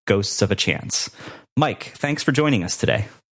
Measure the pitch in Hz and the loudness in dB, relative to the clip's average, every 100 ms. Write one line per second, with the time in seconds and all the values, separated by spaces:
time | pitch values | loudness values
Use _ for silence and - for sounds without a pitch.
0 | - 98 101 - 98 98 - 76 - - | 0 0 0 0 2 2 0 -2 -2 -4
1 | - - - - _ - 151 - - - | -4 -10 -16 -18 _ 0 0 -2 -10 -6
2 | 143 151 - 135 151 117 85 - - - | -4 0 2 2 4 2 0 0 2 0
3 | 104 - _ | -2 -12 _